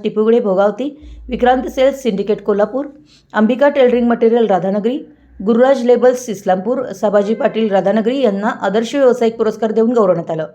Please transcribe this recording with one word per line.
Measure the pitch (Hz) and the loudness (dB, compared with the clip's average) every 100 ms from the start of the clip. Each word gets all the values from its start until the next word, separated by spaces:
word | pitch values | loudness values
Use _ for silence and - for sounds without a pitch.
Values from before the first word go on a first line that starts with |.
टिपुगडे | - 196 220 233 | -4 0 2 2
भोगावती, | 208 185 202 202 277 - - - - | 2 2 0 0 -8 -10 -20 -18 -10
विक्रांत | - 247 262 | -2 2 2
सेल्स | - - 262 269 | -2 0 0 0
सिंडिकेट | 233 196 202 202 | -2 -2 -2 -4
कोल्हापूर, | - 202 208 254 294 - _ _ _ | -2 0 0 -2 -8 -12 _ _ _
अंबिका | 214 214 254 285 | 0 0 2 2
टेलरिंग | 285 247 240 240 | 4 2 2 0
मटेरियल | 233 226 240 220 | 2 2 2 2
राधानगरी, | 185 190 202 214 294 - _ _ - 190 | 0 0 -2 -2 -6 -10 _ _ -8 0
गुरुराज | 233 262 262 240 | 2 4 2 2
लेबल्स | 233 240 254 - | 4 4 0 -4
इस्लामपूर, | 196 196 190 202 262 - | -6 -2 -2 -2 -4 -6
साबाजी | 190 214 202 202 | -4 0 0 0
पाटील | 226 254 220 220 | 0 -2 0 0
राधानगरी | 190 185 214 214 277 | 0 0 0 0 0
यांना | 247 196 214 | 0 0 -4
आदर्श | - 202 202 233 285 | -4 -2 -2 -2 2
व्यावसायिक | 262 247 226 226 | 2 2 0 0
पुरस्कार | 220 220 220 | -4 -2 -2
देऊन | 214 226 | 0 0
गौरवण्यात | 240 190 170 165 | 2 2 0 -2
आलं. | 160 156 | -6 -8